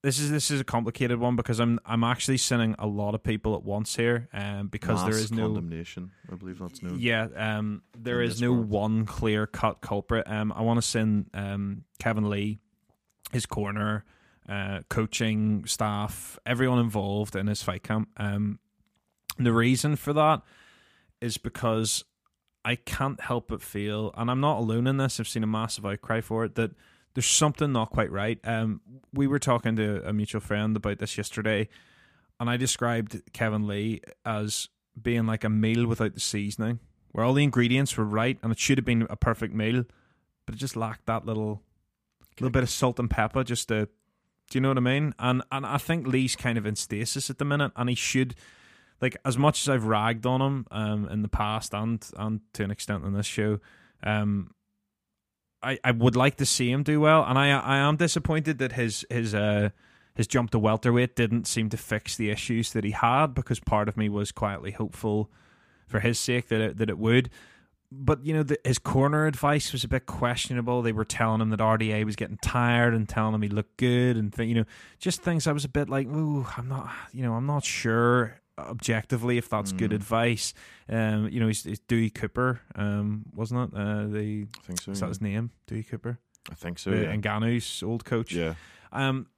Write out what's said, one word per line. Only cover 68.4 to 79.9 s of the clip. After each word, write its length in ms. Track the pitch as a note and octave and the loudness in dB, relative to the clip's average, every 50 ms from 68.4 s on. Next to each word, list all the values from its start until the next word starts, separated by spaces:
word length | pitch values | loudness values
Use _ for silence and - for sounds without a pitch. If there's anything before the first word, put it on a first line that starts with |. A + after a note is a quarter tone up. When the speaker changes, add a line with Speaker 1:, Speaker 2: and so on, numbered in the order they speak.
| D3+ | 2
Speaker 1:
the, 120 | C3+ D3 - _ | 2 0 0 _
his 140 | B2 B2+ - | 0 0 0
corner 480 | _ - - C3+ C3+ C#3+ D3+ D3+ D#3 | _ 0 2 4 4 4 4 2 2
advice 460 | D#3 C#3+ - - C#3+ D3 D3 - - | 2 0 0 0 2 2 2 0 -2
was 100 | - B2+ | -4 -4
a 60 | A#2+ A2+ | -2 -2
bit 180 | C3+ C3 - | -2 -2 -2
questionable. 760 | - - - B2 A#2+ B2 A#2 - - C3 B2 A#2 A#2+ B2 B2 | -4 -6 -2 0 0 0 -2 -4 -4 -2 -2 0 0 0 2
They 120 | A#2 A#2 | 2 0
were 120 | A2 A2 A2 | 0 0 -2
telling 360 | - - - A#2+ A2+ A2 A2 | -4 0 0 2 2 4 2
him 100 | A2 A2 | 2 2
that 100 | A2 G#2 | 2 2
R 160 | A2 A2 A2 | 4 4 4
D 160 | A2 A2 A2 | 4 4 2
A 120 | G#2+ G#2+ A2 | 2 0 0
was 100 | G#2+ G#2 | 0 -2
getting 220 | - A2 - G#2+ | -4 -4 -6 -6
tired 580 | - - - - B2 A#2+ A#2+ A#2+ A#2+ A#2+ A#2+ A2+ | -4 -4 0 2 2 4 4 6 6 6 6 4
and 140 | A2+ G#2+ - | 2 0 0
telling 260 | - A2+ A2 A2 A2 | 0 0 0 2 2
him 80 | G#2+ | 0
he 60 | G#2+ G#2 | 0 0
looked 300 | G#2 G#2+ G#2 _ _ - | 0 -2 -2 _ _ 0
good 380 | B2 B2 B2 B2 B2 B2+ A#2+ | 2 4 4 4 4 4 4
and 160 | A2+ G#2+ G#2 | 2 0 -2
th-, 160 | - - A#2 A2+ | -2 -2 -2 2
you 60 | A#2 | 2
know, 100 | A#2 A2 - - - - - - _ | 2 2 0 -4 -20 -20 -20 -20 _
just 220 | - F3+ F3 - | -4 -4 -4 -2
things 260 | - F3+ E3+ D#3+ - E3 | -2 0 0 2 2 0
I 40 | |
was 120 | D3+ D3 C#3 | 0 0 -2
a 40 | C#3 | -2
bit 200 | - D3 C#3+ D3+ | -2 -2 -2 0
like, 180 | C#3 C3+ C#3 | 0 -2 -2
"Ooh, 400 | B2+ C#3+ D#3 D#3+ D3+ D3 C#3+ B2+ - - | -2 -2 -2 0 0 0 0 -2 -4 -6
I'm 120 | - A#2+ B2+ | -8 -6 -6
not, 200 | C3+ C3+ - - - - - - | -6 -6 -6 -8 -12 -12 -14 -14
you 120 | - C3+ B2+ | -8 -4 -2
know, 80 | A#2+ A2+ | 0 0
I'm 120 | A2+ C3 | 0 0
not 180 | C#3+ D3 C#3+ - | 0 0 0 -2
sure 760 | - - - - A#2 A2+ A#2 A#2+ A#2+ A#2+ B2 A#2 G#2+ - - _ _ _ | -2 -4 -2 0 2 4 6 6 6 6 6 4 0 -4 -14 _ _ _
objectively 840 | - - - A2 A2+ - - A#2 A2 G#2+ _ C3 A#2+ A2+ B2 B2 A#2+ | -14 -12 -10 -10 -6 -2 0 0 0 0 _ -4 -2 0 2 0 0
if 100 | A#2 - | 0 0
that's 240 | - G#2+ G#2 F#2+ | -4 -2 -2 -4
good 180 | F#2+ F#2 A2 G#2+ | -2 -2 0 0